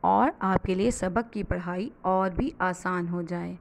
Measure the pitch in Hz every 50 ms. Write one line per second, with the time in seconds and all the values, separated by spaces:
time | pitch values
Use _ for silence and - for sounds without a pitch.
0 | - 180 190 202 233 277 - - - 190 190 185 - - 185 185 202 240 240 -
1 | 185 185 175 226 240 226 - 214 196 - 180 180 175 175 180 180 208 277 - -
2 | - 185 185 185 190 190 175 170 254 269 - - 180 185 180 - - 190 180 180
3 | 175 170 175 175 170 165 175 175 170 175 185 175